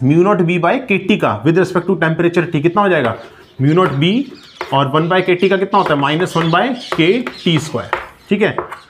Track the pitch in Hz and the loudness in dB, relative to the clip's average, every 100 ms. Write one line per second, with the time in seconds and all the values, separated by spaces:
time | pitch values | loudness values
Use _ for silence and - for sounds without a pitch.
0 | 127 160 190 202 160 180 226 254 - 190 | 2 4 4 2 2 0 0 0 -2 -2
1 | 190 196 139 104 135 170 180 190 180 180 | 0 0 0 0 2 2 2 -2 -2 0
2 | 160 160 170 175 160 147 165 185 202 165 | 0 0 0 0 -2 0 0 2 2 2
3 | 120 98 - - - - 135 165 180 135 | 0 -4 -12 -20 -14 -2 2 2 2 2
4 | 165 233 285 - - - - 139 139 151 | 0 0 -4 -10 -18 -14 -2 0 0 0
5 | 170 185 180 180 190 190 190 151 143 147 | 0 0 0 2 2 0 0 0 0 0
6 | 139 156 185 165 165 170 240 247 - - | 0 0 -2 -2 0 0 0 -4 -4 0
7 | 165 233 - - 185 160 - 113 98 - | 2 0 -4 -6 -2 -2 -2 -8 -6 -8
8 | - - - 202 202 - - - | -10 -14 -4 0 0 -2 -8 -12